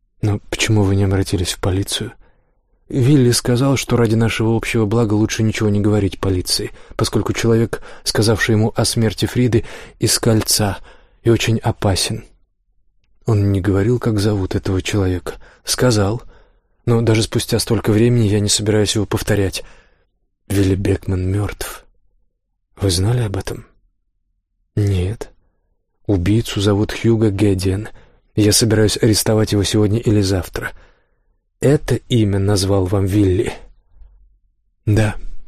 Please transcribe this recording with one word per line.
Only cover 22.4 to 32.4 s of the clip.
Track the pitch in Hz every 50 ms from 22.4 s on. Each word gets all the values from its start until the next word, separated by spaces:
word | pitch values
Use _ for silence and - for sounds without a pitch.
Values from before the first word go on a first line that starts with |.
| _ _ _ _ _ _ _
Вы | - 101 98
знали | 85 92 95 110 123 123 117
об | 101 98
этом?» | 95 - - - - - - _ _ _ _ _ _ _ _ _ _ _ _ _ _ _ _ _ _ _ _ _
«Нет. | 110 104 101 95 92 90 95 113 - - - - _ _ _ _ _ _ _ _ _ _ _ _ _ _
Убийцу | - 104 90 87 98 104 117 113 - - 107
зовут | 98 107 101 101 107 - -
Хьюго | - - 113 113 107 113 107
Геддиан. | 98 98 107 101 98 92 92 92 92 101 110 - - - - - _ _ _ _ _
Я | - 104 104 104
собираюсь | - 123 107 107 104 107 98 -
арестовать | - - 113 104 - - 123 110 110 107 -
его | 104 101 95
сегодня | - - 107 107 98 104 117
или | - 120 107 107
завтра. | 98 92 98 90 - - - - - - - - - - _ _ _ _ _ _ _ _ _ _ _ _ _ _
Это | - 127 147 147 - - 127 - - -
имя | 127 113 107 101 98
назвал | 98